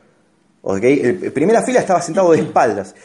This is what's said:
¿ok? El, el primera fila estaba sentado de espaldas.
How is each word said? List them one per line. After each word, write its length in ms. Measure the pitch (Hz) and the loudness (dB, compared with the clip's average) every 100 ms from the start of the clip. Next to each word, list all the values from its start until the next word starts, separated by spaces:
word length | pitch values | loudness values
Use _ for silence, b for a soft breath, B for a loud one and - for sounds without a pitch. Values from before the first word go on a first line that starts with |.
| b b b _ _ _ | b b b _ _ _
¿ok? 220 | - 98 | -6 0
El, 400 | 123 143 123 - | 2 2 0 -2
el 80 | 98 | -4
primera 320 | 117 175 226 | -2 0 0
fila 160 | - 247 | 2 0
estaba 200 | 165 170 | 0 -2
sentado 280 | 156 190 175 | -2 0 2
de 80 | 156 | 2
espaldas. 560 | 143 180 127 101 95 - | 2 0 0 -2 -8 -16